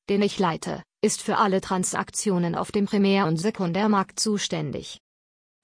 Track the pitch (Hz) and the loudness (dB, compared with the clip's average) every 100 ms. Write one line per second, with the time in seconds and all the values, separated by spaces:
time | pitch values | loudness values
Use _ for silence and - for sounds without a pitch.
0 | - 202 202 - 175 156 - 143 - - | -2 2 2 2 0 0 -6 -8 -10 -2
1 | 214 - - 196 208 185 - 185 180 - | -2 0 -2 2 2 2 0 -2 -2 -4
2 | - - 208 180 170 - 175 214 202 208 | -6 -4 0 0 0 -2 -2 -2 0 2
3 | 196 196 170 160 214 214 175 185 214 202 | 4 4 2 0 0 -2 -2 0 2 2
4 | 190 - 220 202 - 165 151 - - - | 0 -4 -2 -2 -2 -4 -4 -6 -10 -16
5 | _ _ _ _ _ _ | _ _ _ _ _ _